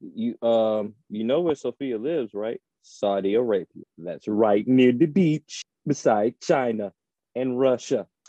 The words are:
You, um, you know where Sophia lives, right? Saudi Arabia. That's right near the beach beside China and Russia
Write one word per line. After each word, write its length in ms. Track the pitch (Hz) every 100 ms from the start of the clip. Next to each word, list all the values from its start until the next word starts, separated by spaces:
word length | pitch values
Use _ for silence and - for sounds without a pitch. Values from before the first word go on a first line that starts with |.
You, 380 | 92 113 117 113
um, 540 | 117 113 110 107 104 104 _
you 140 | 104
know 160 | 110 147
where 140 | 175 147
Sophia 420 | 127 - 135 113
lives, 340 | 127 165 113
right? 280 | 101 110 - - _
Saudi 520 | _ - 101 98 95
Arabia. 480 | 107 123 98 82 - - _
That's 280 | 85 80 -
right 380 | 104 110 104 107
near 260 | 127 127
the 140 | 123 160
beach 560 | 147 170 151 - - - _ -
beside 540 | 139 139 107 110 -
China 520 | - 151 123 110 101 - _ _ _
and 240 | 123 131 123
Russia 480 | 135 123 - 123 90 _